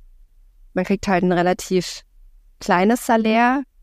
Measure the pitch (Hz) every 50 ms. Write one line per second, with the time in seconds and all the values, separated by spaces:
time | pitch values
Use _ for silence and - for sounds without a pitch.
0 | - - - - - - _ - - - _ - - - - 185 180 - 196 190
1 | - 202 190 175 180 180 180 175 175 180 180 - - - 185 180 170 - - -
2 | - _ _ - - - - - _ _ _ - - - 185 175 190 208 240 247
3 | - - 233 226 220 220 220 226 240 247 262 285 262 - _ _